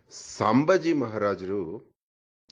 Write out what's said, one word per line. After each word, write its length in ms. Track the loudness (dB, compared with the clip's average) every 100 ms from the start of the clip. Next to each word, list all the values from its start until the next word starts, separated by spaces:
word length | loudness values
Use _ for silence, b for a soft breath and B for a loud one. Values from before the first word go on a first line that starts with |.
| _
ಸಂಭಾಜಿ 840 | -20 -16 -2 2 4 4 2 2
ಮಹಾರಾಜರು 1000 | 0 -2 -2 -2 -2 -4 -6 -6 -10 -16 _ _ _ _ _ _